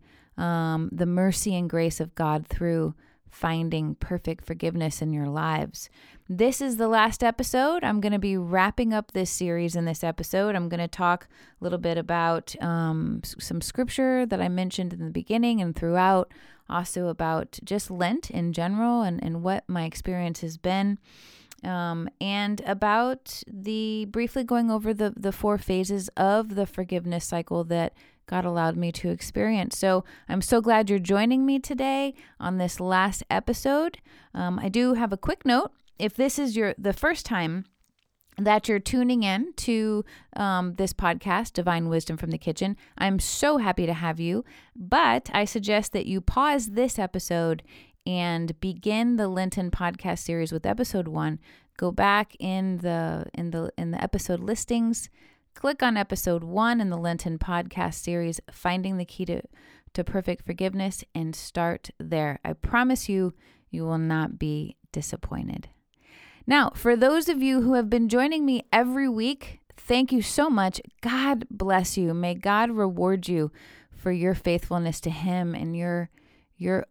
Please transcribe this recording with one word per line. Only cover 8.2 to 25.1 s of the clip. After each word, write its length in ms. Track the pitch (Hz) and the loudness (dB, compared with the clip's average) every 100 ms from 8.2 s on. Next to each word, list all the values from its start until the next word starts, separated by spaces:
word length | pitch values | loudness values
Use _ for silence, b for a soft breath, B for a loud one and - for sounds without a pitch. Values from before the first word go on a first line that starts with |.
| 196 190 | 0 -2
wrapping 580 | 175 185 190 208 233 | 0 2 2 2 0
up 180 | 214 214 | 0 -2
this 180 | 190 185 | -2 -2
series 440 | - 180 170 170 | -2 -2 0 0
in 120 | 170 170 | 0 -2
this 180 | 165 | -2
episode. 500 | 170 165 - 185 208 | -2 -4 -2 0 2
I'm 140 | 196 175 | 0 -2
gonna 220 | 170 170 | -2 -4
talk 400 | - 180 175 - B B B | 0 2 2 -2 B B B
a 40 | |
little 160 | 175 180 | -4 -2
bit 180 | 175 165 | -2 -2
about, 560 | 165 170 165 165 - - | 0 0 2 0 -4 -6
um, 600 | 170 165 165 160 160 113 | -2 0 0 -2 -2 -4
s-, 120 | - - | -8 -12
some 220 | - 170 | -8 -6
scripture 640 | - - 254 - 262 254 247 | -6 -4 -4 0 0 2 0
that 160 | 190 | 0
I 80 | 180 | 0
mentioned 420 | 180 185 - 180 | -2 -2 -4 -6
in 80 | 175 | -6
the 120 | 165 | -6
beginning 500 | 170 170 220 240 226 | -6 -2 2 2 2
and 120 | 180 | 0
throughout, 600 | 160 165 175 185 190 180 B B B B | -2 0 4 6 4 2 B B B B
also 380 | 175 180 - 175 | -6 -4 -4 -4
about 500 | 170 165 160 - - | -2 0 -2 -4 -10
just 260 | - 202 - | -6 -4 -4
Lent 400 | 180 175 254 - | -2 0 0 -2
in 220 | - 170 | -2 -2
general 500 | 165 170 208 233 240 | 0 0 0 2 2
and, 220 | 208 170 | 2 0
and 200 | - 165 | -2 -2
what 200 | 175 196 - | -2 -2 -2
my 160 | 180 160 | -4 -4
experience 560 | - - 180 175 165 | -6 -4 -2 -2 -4
has 160 | 165 165 | -8 -4
been, 420 | 180 190 202 202 B B B B B B | -2 2 2 -2 B B B B B B
um, 460 | 180 180 170 170 165 - | -6 -4 -2 -4 -6 -6
and 420 | 196 202 208 208 - | -4 -2 -2 -2 -2
about 760 | 196 214 214 247 262 - - - | 0 2 4 2 -2 -8 -14 -14
the, 600 | 202 196 220 220 220 214 | -10 -6 -2 -2 -2 -4
briefly 340 | 220 233 - | -2 -2 -2
going 260 | 240 240 233 | 0 2 2
over 240 | 220 214 | 2 0
the, 200 | 208 208 | 0 -2